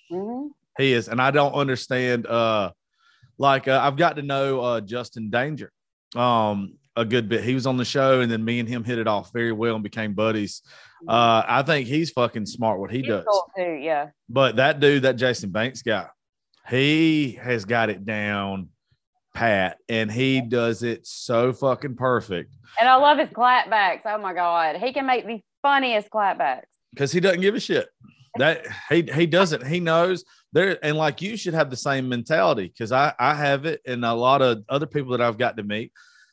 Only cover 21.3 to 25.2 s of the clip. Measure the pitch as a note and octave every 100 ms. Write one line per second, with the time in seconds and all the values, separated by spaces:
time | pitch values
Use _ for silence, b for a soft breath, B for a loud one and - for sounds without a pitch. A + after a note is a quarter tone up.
21.3 | A#2 B2 A#2+ C3+ B2 C#3+ B2 B2+ A#2+ -
22.3 | F2+ D2+ - B B A#3+ C4 C#4+ D4+ D#4
23.3 | - B3 B3+ - G#3+ F#3+ D#3 A3 G#3+ G3+
24.3 | F3 E3+ E3+ D#3+ D#3+ A#3 C#4 C4+ B3+